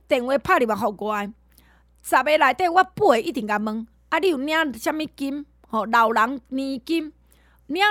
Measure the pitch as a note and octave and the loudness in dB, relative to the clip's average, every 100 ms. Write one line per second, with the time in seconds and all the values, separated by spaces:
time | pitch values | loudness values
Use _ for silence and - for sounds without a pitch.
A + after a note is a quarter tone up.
0 | - C4+ B3 C#4+ - F4 A#3 G3 G#3+ F#3+ | -2 -2 0 -2 2 0 0 -2 -4 -4
1 | G#3+ G#3 G3+ - _ _ _ _ _ _ | -6 -6 -6 -12 _ _ _ _ _ _
2 | - D4 C#4+ D#4 C4+ - F4+ F4 F#4 - | 0 0 4 4 4 2 2 2 2 4
3 | F#4+ A3 E4 A#3+ G#3+ G#3 G#3+ A3 A3+ _ | 4 4 2 -4 -4 -4 -4 -6 -10 _
4 | - D#4+ F#4+ C#4+ C#4+ D#4+ D#4 A3+ E4 D#4 | -4 0 0 0 0 0 -2 -4 -4 -4
5 | D#4 - C#4 C#4+ D4 _ _ A3 A3 A#3 | -6 -8 -8 -8 -12 _ _ -4 0 2
6 | A3 A3 A#3 C#4 - C4 C4+ C4+ - E4 | 4 2 0 -2 -8 -6 -6 -6 -4 -4
7 | D#4 - _ _ _ _ - E4 G#4 | -4 -12 _ _ _ _ -8 0 2